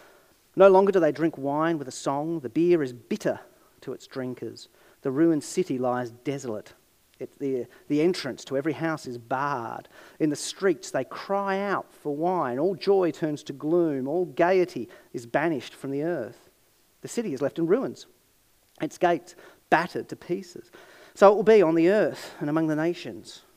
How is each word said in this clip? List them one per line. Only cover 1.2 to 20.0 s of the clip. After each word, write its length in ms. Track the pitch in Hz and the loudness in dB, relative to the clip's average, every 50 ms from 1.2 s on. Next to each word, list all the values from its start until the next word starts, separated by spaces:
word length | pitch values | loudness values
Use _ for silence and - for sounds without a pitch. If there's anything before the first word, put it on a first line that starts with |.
| 165 160 - 143 | 0 -2 -2 -2
wine 400 | 135 139 143 151 160 165 170 147 | -4 -4 -2 0 0 -2 -2 -4
with 80 | 135 127 | -6 -10
a 40 | |
song. 500 | - - - 156 139 151 151 165 170 160 | -12 -8 -6 -4 -4 -2 -4 -4 -6 -6
The 80 | 131 113 | -8 -4
beer 340 | 107 151 170 175 175 160 143 | -2 0 4 4 4 4 2
is 100 | 127 123 | -2 -6
bitter 460 | 117 - - 220 - - 151 104 - - - _ _ _ _ _ _ | -10 -10 -8 -8 -4 -2 -4 -4 -4 -8 -18 _ _ _ _ _ _
to 120 | - 135 - | -14 -12 -12
its 120 | - - | -12 -14
drinkers. 640 | - - 135 127 127 123 - 117 110 110 - - - _ _ _ _ _ _ | -12 -10 -8 -8 -8 -8 -10 -10 -12 -12 -14 -20 -20 _ _ _ _ _ _
The 80 | - 143 | -6 -2
ruined 340 | 127 147 165 165 160 143 - | 0 2 4 4 4 2 -2
city 360 | - - 185 180 - 139 123 | -4 -4 -4 -2 -2 -2 -2
lies 320 | 127 123 123 123 123 117 | 0 0 0 -2 -4 -6
desolate. 640 | 113 - - 147 139 139 131 120 107 101 - - - _ _ _ _ _ _ _ _ - | -10 -10 -8 -6 -6 -6 -6 -8 -8 -10 -12 -14 -20 _ _ _ _ _ _ _ _ -16
It, 140 | 131 - _ - | -16 -16 _ -8
the, 260 | 143 135 131 123 113 - - - - - | -4 -4 -4 -4 -6 -8 -14 -18 -6 -2
the 160 | 147 147 160 | 0 2 2
entrance 420 | 180 175 - - 131 113 - - | 2 0 0 -4 -8 -8 -10 -10
to 120 | - 135 135 | -6 -6 -4
every 160 | 139 160 139 | -2 -4 -4
house 340 | 127 160 165 156 143 - 131 | -4 -4 -4 -4 -6 -8 -10
is 100 | 120 117 | -12 -12
barred. 720 | 113 117 135 131 143 143 139 123 117 110 - - - - - - - - - - | -8 -6 -4 -4 -2 -4 -4 -6 -6 -8 -10 -12 -14 -18 -20 -20 -20 -18 -6 -2
In 100 | 156 151 | -2 -2
the 60 | 143 | -2
streets 560 | - - - - - 190 196 156 - - - | -2 -6 -10 -6 -2 0 0 0 -2 -4 -6
they 120 | - 135 127 | -6 -6 -6
cry 580 | - - - - - 196 196 202 196 190 196 | -6 -10 -12 -8 -4 -4 -4 -2 -2 -4 -4
out 300 | 202 202 175 139 - - | -2 -2 -4 -4 -6 -8
for 240 | - - - 151 143 | -14 -10 -8 -8 -4
wine. 440 | 147 165 180 185 170 147 123 120 131 | -2 -2 -2 0 0 -2 -2 -2 -2
All 160 | 160 196 190 | -2 -2 -2
joy 340 | - - 196 202 190 180 160 | -2 0 2 2 4 2 2
turns 320 | 139 - 165 156 147 143 - | 0 -2 -4 -4 -4 -6 -8
to 80 | - 143 | -10 -10
gloom. 540 | 131 147 151 170 175 170 160 139 135 127 139 | -8 -2 0 2 2 2 2 0 -2 -2 -2
All 180 | 156 185 180 | -2 -2 -2
gaiety 600 | 156 135 - 170 175 190 185 175 180 - 131 113 - - - - _ - | -2 0 0 2 4 4 2 2 0 -2 -8 -10 -10 -12 -20 -20 _ -14
is 120 | - 117 | -14 -6
banished 480 | 117 - 143 151 170 156 120 - - - | -4 -2 -2 0 0 -2 -4 -6 -10 -14
from 160 | - - 135 | -12 -10 -6
the 140 | 139 143 151 | -6 -4 -4
earth. 480 | 170 175 139 110 113 117 - _ _ _ _ _ _ _ _ _ _ _ _ | -4 -4 -4 -6 -8 -12 -18 _ _ _ _ _ _ _ _ _ _ _ _
The 60 | - - | -16 -10
city 260 | - 233 226 190 135 | -8 -6 -6 -4 -4
is 80 | 123 | -4
left 160 | 143 135 - 170 | -4 -4 -2 -2
in 80 | 165 | 0
ruins, 400 | 160 196 269 226 127 110 - - - _ _ _ _ _ _ _ _ _ _ _ _ _ - | 2 2 2 0 -2 -8 -12 -18 -20 _ _ _ _ _ _ _ _ _ _ _ _ _ -8
its 200 | 160 151 - - | -8 -8 -4 0
gates 340 | 180 175 175 - - - - - - - - _ _ _ | 0 0 0 0 -4 -10 -20 -20 -20 -20 -20 _ _ _
battered 380 | 170 156 170 - - 120 | 0 0 0 -2 -6 -10